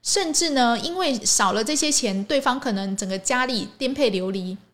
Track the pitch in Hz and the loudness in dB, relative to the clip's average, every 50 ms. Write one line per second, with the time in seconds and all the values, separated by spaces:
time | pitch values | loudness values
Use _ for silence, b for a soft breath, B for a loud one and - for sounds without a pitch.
0 | _ - - 403 381 320 302 - 339 330 285 269 247 233 233 214 - 330 349 370 | _ 0 0 0 0 0 0 0 0 2 2 2 4 4 2 0 -2 -4 -2 -2
1 | 370 302 262 214 - - - - 208 190 180 208 226 214 302 - 311 302 294 - | 0 0 0 0 0 0 2 4 2 2 2 0 0 0 0 0 0 2 0 0
2 | - 214 190 196 202 - 208 - 277 269 247 269 - 262 208 190 196 196 196 196 | 0 0 -2 -2 -2 0 0 0 2 2 0 0 -2 -2 -2 -2 -2 -4 -4 -4
3 | 208 185 190 190 185 - 262 247 254 254 262 214 - - - - - 254 277 277 | -4 -4 -6 -4 -2 0 0 0 0 0 0 -4 -4 -6 -6 -4 -2 -2 0 2
4 | 294 233 190 185 180 190 190 196 185 185 185 - - _ | 2 2 2 0 -2 -2 -4 -4 -4 -6 -8 -10 -12 _